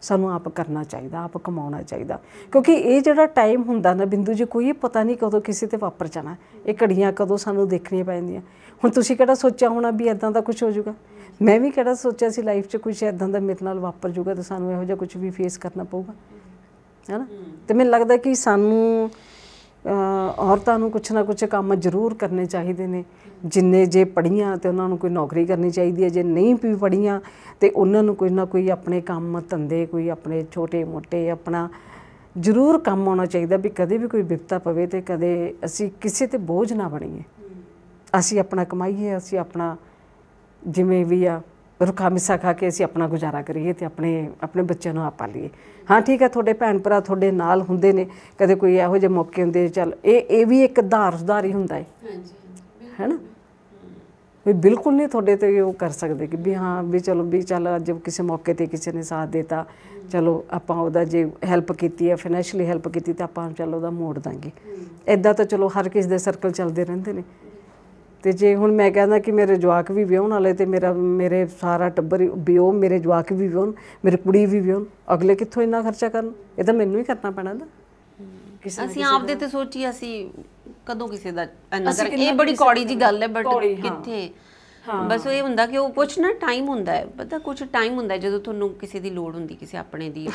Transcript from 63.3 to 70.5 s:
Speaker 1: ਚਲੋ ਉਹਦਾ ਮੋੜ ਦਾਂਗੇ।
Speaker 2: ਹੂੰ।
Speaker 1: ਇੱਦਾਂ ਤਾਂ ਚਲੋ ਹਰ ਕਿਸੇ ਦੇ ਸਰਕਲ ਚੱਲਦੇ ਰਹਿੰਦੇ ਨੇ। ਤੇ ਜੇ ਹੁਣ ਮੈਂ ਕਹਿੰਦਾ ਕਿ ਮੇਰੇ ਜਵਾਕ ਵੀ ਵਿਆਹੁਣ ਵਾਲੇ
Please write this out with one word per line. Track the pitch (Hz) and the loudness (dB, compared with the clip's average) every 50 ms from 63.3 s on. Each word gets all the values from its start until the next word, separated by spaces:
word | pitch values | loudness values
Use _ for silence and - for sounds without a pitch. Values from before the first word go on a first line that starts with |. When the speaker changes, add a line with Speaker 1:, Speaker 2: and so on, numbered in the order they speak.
| - 170 165 165 | -8 -8 -10 -10
Speaker 1:
ਚਲੋ | 160 - 165 165 160 | -8 -8 -6 -6 -4
ਉਹਦਾ | 165 165 170 | -6 -6 -6
ਮੋੜ | 170 170 165 160 147 147 | -6 -6 -6 -6 -6 -8
ਦਾਂਗੇ। | 147 151 - - - 156 | -8 -10 -12 -10 -12 -14
Speaker 2:
ਹੂੰ। | - - - 214 202 190 180 180 170 165 - | -16 -16 -18 -16 -16 -14 -16 -16 -18 -10 0
Speaker 1:
ਇੱਦਾਂ | - 214 196 185 214 208 | 2 2 4 6 4 4
ਤਾਂ | - 214 | 4 2
ਚਲੋ | 202 208 196 196 | 0 2 0 0
ਹਰ | 190 190 202 190 185 | 2 0 0 -2 0
ਕਿਸੇ | 185 208 190 175 | 0 0 2 2
ਦੇ | 190 | 0
ਸਰਕਲ | 180 180 202 185 190 - 185 | 0 0 -2 -4 -2 -2 -4
ਚੱਲਦੇ | 175 - 185 170 160 170 175 | -2 -2 -4 -4 -2 -2 -2
ਰਹਿੰਦੇ | 175 175 185 190 208 202 | -2 -4 -8 -6 -8 -8
ਨੇ। | 185 180 - - _ - - - - - - - - - - - - - _ - _ - | -10 -10 -14 -18 _ -20 -20 -20 -20 -20 -20 -20 -20 -20 -20 -20 -20 -20 _ -20 _ 0
ਤੇ | 196 | 0
ਜੇ | 185 180 202 202 202 | 2 4 4 4 6
ਹੁਣ | 202 208 214 | 6 4 4
ਮੈਂ | 214 214 202 196 | 4 6 4 4
ਕਹਿੰਦਾ | 180 202 202 202 208 214 | 6 4 4 4 4 2
ਕਿ | 208 226 | 2 2
ਮੇਰੇ | 214 208 208 190 196 | 2 4 4 4 4
ਜਵਾਕ | 185 175 180 170 175 170 175 | 4 4 4 4 2 0 0
ਵੀ | 196 202 208 | -2 -2 2
ਵਿਆਹੁਣ | 185 185 185 196 214 | 2 2 2 2 2
ਵਾਲੇ | 220 202 185 190 | 2 2 2 2